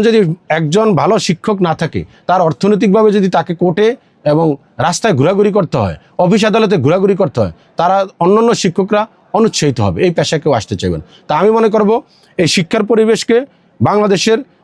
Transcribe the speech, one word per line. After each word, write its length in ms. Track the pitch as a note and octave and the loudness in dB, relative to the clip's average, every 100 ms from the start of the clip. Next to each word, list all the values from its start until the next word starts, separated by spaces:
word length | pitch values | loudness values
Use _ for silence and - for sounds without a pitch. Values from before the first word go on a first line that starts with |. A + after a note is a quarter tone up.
| A3 | 2
যদি 120 | A3+ E3+ E3+ - D#3 | 2 2 -2 -4 -4
একজন 300 | D3+ G3 A3 D3+ | -2 0 0 0
ভালো 140 | D#3 G#3+ - | 0 0 -2
শিক্ষক 300 | D#3+ - G3 F3 | -4 -4 -2 -2
না 60 | - | -2
থাকে, 200 | D#3+ F#2 - _ - | -4 -6 -10 _ -2
তার 140 | F3+ | 0
অর্থনৈতিকভাবে 680 | D#3+ - G3 G#3 G#3+ A3 G#3+ G3+ | 0 0 0 2 2 4 2 2
যদি 100 | F#3+ | 0
তাকে 240 | F3+ E3 E3 | -2 -4 -2
কোর্টে 320 | F3+ G3+ A3 B3 _ _ D3+ | -2 0 0 -2 _ _ -2
এবং 140 | D3+ D#3+ C#3 _ - | 0 0 -2 _ -6
রাস্তায় 380 | D#3 E3+ A3+ C3 | -4 -2 0 2
ঘোরাঘুরি 320 | D#3 G3 G#3 G3+ | 2 2 0 0
করতে 200 | E3+ C3+ | -2 -2
হয়, 180 | G2 D#2 _ - | -2 -6 _ -2
অফিস 220 | F3 G#3 G#3+ | 2 2 2
আদালতে 260 | A3 G#3+ F#3 B2+ | 0 0 0 0
ঘোরাঘুরি 300 | F#3+ G3 G3 | 2 0 0
করতে 160 | F3+ A#2+ | -2 -2
হয়, 120 | F#2+ - _ - | -4 -6 _ -2
তারা, 180 | F3 G3 F#3+ - | 0 0 -2 -2
অন্যান্য 300 | F3 G#3+ A#3 G3+ | 0 2 2 0
শিক্ষকরা 380 | F#3 G3+ F#3+ G#3 A3 _ _ G3+ | -2 -2 -2 -2 -2 _ _ 0
অনুৎসাহিত 400 | A3 - D3 A#2 G2+ | 0 0 -2 0 -2
হবে, 120 | F2 F3+ | 0 -2
এই 60 | E3+ | 0
পেশায় 240 | D3 D#3 | -2 -2
কেউ 80 | D#3 A#2 | 0 -2
আসতে 160 | - F#2+ | -4 -6
চাইবেন। 200 | F#2+ D#2+ - - - | -4 -6 -10 -14 -4
তা 60 | D3+ | 0
আমি 80 | G#3 A3+ | 2 2
মনে 120 | A3 G#3+ | 2 0
করব 140 | G3+ A#3 - _ _ - | 0 -2 -4 _ _ -4
এই 100 | D#3+ | -2
শিক্ষার 360 | - E3 A3 G#3 | -2 -2 -2 0
পরিবেশকে, 460 | A3 E3 G#3 - A#3 C#4 _ _ - | 2 2 0 0 0 -2 _ _ -4
বাংলাদেশের 600 | C#3 G3+ G#3 F#3+ G#3+ A3+ - _ | 0 0 0 0 0 -2 -4 _